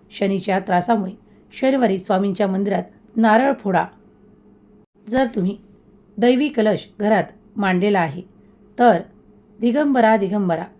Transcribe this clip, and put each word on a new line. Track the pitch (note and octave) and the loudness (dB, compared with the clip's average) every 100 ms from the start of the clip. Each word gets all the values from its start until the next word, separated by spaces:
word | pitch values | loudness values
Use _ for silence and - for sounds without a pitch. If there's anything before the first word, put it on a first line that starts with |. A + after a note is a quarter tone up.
| _ | _
शनीच्या | - G3 G3 F#3 F#3+ | -4 -2 -2 -2 -2
त्रासामुळे | F#3+ F3+ F3 A3+ F#3 - _ - _ | 0 0 0 0 -2 -10 _ -20 _
शनिवारी | - C4 C4+ A#3 F#3+ | -4 0 2 2 0
स्वामींच्या | F#3 F#3+ G3+ F3+ G3+ | -2 0 0 -2 -2
मंदिरात | F#3+ G3+ F#3 F3+ - - - | -2 -2 -4 -6 -14 -8 0
नारळ | A3+ G#3+ C4+ C4+ | 4 4 2 0
फोडा. | G3+ F3 F3 - - _ - - - - _ - _ _ - | -2 -2 -2 -8 -20 _ -20 -20 -20 -20 _ -20 _ _ -4
जर | B3 C4 | -2 -2
तुम्ही | A3+ F#3 G3 - - _ _ _ - | -2 -4 -6 -14 -20 _ _ _ 0
दैवी | A#3 B3+ D4 | 2 2 0
कलश | - G#3+ F3 - - | 0 0 0 -4 -6
घरात | G#3 G#3+ - - - - | 0 0 0 -8 -14 -4
मांडलेला | G3+ F3+ G3+ G3+ | -2 0 2 0
आहे, | D#3+ D#3 - - - _ - - | 0 -6 -16 -20 -20 _ -12 -4
तर | A#3+ F3 - - - - _ - | -2 -2 -6 -18 -20 -20 _ -6
दिगंबरा | A#3+ B3+ D4 B3+ A3 A3 | -2 0 0 2 2 2
दिगंबरा | F#3+ G#3 F#3+ D#3+ F3+ - | 0 -2 -2 -4 -6 -16